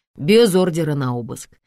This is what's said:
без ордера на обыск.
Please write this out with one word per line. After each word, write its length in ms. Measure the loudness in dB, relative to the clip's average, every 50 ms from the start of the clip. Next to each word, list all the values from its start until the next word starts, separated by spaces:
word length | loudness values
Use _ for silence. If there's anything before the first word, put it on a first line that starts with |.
| _ _ _
без 400 | -8 0 2 4 4 4 4 4
ордера 380 | 2 0 0 -2 -2 -4 -4 -4
на 220 | -4 -4 -4 -6
обыск. 420 | -6 -8 -10 -12 -14 -16 -20 _ _ _